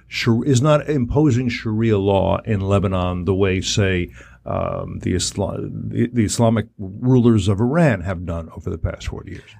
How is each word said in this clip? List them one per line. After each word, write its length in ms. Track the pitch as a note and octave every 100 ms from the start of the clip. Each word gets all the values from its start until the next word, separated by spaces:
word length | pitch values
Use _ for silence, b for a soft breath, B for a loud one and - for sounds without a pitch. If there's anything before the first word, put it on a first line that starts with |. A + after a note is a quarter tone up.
| B
shar-, 340 | - - A2+
is 180 | D3 B2
not 280 | C#3+ D3+ -
imposing 580 | D3+ A#2 D#3 D#3 A#2+ B2+
Sharia 500 | A#2 A#2 G#2+ A#2 G2+
law 420 | G2 G2 F2+ F#2+
in 160 | - G#2
Lebanon 640 | G2 G2 F#2+ F#2 F2+ F2+
the 100 | F2
way, 280 | F#2+ G2 F#2
say, 500 | F2+ - G2 F#2 F2 B B B -
um, 540 | F#2+ F2+ F2+ F#2 F#2
the 160 | G2+ F#2
Isla-, 540 | - - F#2 G2 G#2+
the, 380 | A2 G#2+ A2 A#2+
the 140 | A#2+ A2
Islamic 420 | B2 A#2 A2+ - -
rulers 680 | F#2+ G2+ B2+ B2+ A#2 A2 F#2+
of 140 | F#2+
Iran 400 | A#2+ D#3 E3 G2+
have 240 | F2 F2+ F2
done 240 | E2+ D#2+ -
over 140 | F2
the 80 | E2+
past 300 | - - -
forty 240 | - -
years. 180 | - - -